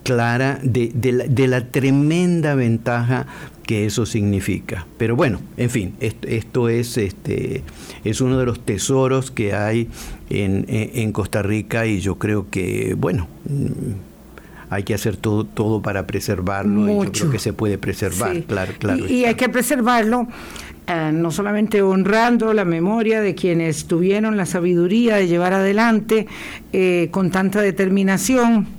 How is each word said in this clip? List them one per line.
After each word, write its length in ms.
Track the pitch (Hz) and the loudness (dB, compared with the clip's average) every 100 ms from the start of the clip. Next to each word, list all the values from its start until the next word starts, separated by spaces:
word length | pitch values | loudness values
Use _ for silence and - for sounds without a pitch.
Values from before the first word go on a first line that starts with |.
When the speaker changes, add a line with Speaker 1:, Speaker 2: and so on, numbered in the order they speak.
Speaker 1:
clara 560 | - 123 117 120 131 139 | 0 0 2 2 0 0
de, 300 | 135 117 117 | 0 0 0
de 180 | 117 127 | 0 0
la, 120 | 123 | 0
de 240 | 120 127 131 | 2 2 4
la 180 | 127 131 | 2 0
tremenda 840 | 151 139 139 147 165 180 175 156 | 0 2 4 4 2 2 2 2
ventaja 720 | 139 120 113 117 120 120 127 127 - - - | 2 2 2 0 0 2 0 -2 -12 -18 -16
que 240 | - 110 107 | -4 0 0
eso 180 | 101 107 | 0 0
significa. 800 | 117 101 101 95 90 - 104 82 - | 2 2 2 0 -4 -4 -10 -10 -4
Pero 160 | 113 120 | 0 2
bueno, 240 | 165 95 - - | 2 0 -6 -4
en 140 | 120 | -2
fin, 240 | 120 92 101 | 0 -4 -4
est-, 240 | 113 - - | -6 -6 -4
esto 440 | 117 - 127 117 | -4 -2 0 2
es, 260 | 117 120 120 | 2 0 -2
este, 640 | 101 - - 101 - - - - - - | -2 -4 -4 -4 -2 -6 -8 -16 -16 -8
es 180 | - 110 | -4 0
uno 160 | 131 131 | 2 2
de 80 | 123 | 0
los 140 | 110 | -2
tesoros 680 | - 104 - 131 131 135 131 | -2 -4 0 2 4 2 -2
que 240 | - 104 98 | -4 -2 0
hay 340 | 104 113 113 - - - - | 0 0 -2 -6 -12 -14 -6
en, 360 | 98 101 98 - | -2 0 0 0
en, 240 | 110 110 | -2 -2
en 180 | 123 110 | -2 -2
Costa 300 | 101 101 107 | -2 -2 -2
Rica, 460 | 101 107 98 117 113 | 0 -2 -2 -2 0
y 140 | 101 | 0
yo 180 | 92 90 | -2 -2
creo 320 | 104 104 98 | 0 0 -2
que, 420 | 101 92 104 107 101 | -4 -2 -2 -2 -2
bueno, 320 | 151 175 87 - - | 0 -2 -4 -10 -8
mm, 1200 | 143 - - - 98 92 - - - - - - | -4 -4 -4 -6 -8 -12 -20 -20 -20 -20 -20 -8
hay 140 | 98 | -6
que 100 | 101 | -2
hacer 240 | 104 117 98 | -2 -2 -2
todo, 260 | 113 104 | -2 0
todo 380 | 107 - 107 107 | -2 -2 0 0
para 240 | 104 101 90 | -2 -4 -4
preservarlo, 760 | 98 - 101 92 98 98 101 | -6 -2 -2 -2 -2 0 2
y 40 | 104 | 2
yo 40 | |
Speaker 2:
Mucho. 180 | 104 98 98 | 2 0 -2
Speaker 1:
creo 100 | 151 | -2
que 80 | 120 | 0
se 140 | - | -2
puede 260 | - 107 98 | -2 -2 -2
preservar, 560 | - 92 98 87 110 90 | -4 -4 -4 -2 -4 -4
Speaker 2:
Sí. 80 | - | -4
Speaker 1:
claro, 260 | 101 92 92 | -4 -4 -4
claro 300 | 104 - 95 | -2 -2 0
Speaker 2:
Y, 40 | |
y 60 | 247 | 0
Speaker 1:
está. 80 | 240 | 2
Speaker 2:
hay 60 | 226 | 2
que 140 | 254 | 0
preservarlo, 800 | 240 240 294 233 240 214 247 233 - - - - - - | 0 0 0 2 2 2 0 -2 -8 -14 -14 -16 -16 -6
eh, 240 | 170 156 156 | -2 0 0
no 160 | 165 | 0
solamente 500 | 156 202 208 214 208 | 0 0 0 2 4
honrando 720 | 196 190 190 220 233 240 226 | 4 4 4 4 4 4 4
la 100 | 214 | 2
memoria 580 | 185 165 175 226 220 220 | 2 0 0 0 2 2
de 120 | 208 | 0
quienes 520 | 175 185 170 165 156 - | 0 0 2 0 -2 -2
tuvieron 520 | 170 185 202 220 214 | 0 2 2 0 0
la 80 | 180 | -2
sabiduría 680 | 180 175 175 175 214 240 214 | 0 2 2 2 4 4 4
de 120 | 185 | 2
llevar 260 | 175 180 | 2 2
adelante, 720 | 190 190 202 233 220 214 220 208 - - - - | 2 2 2 4 2 2 0 0 -10 -14 -14 -6
eh, 340 | 190 185 175 165 | 0 2 2 0
con 220 | 196 185 | 0 0
tanta 280 | 185 190 202 | 2 0 2
determinación 1040 | 208 190 190 196 190 190 190 254 240 226 196 | 0 2 2 2 2 2 2 4 4 4 2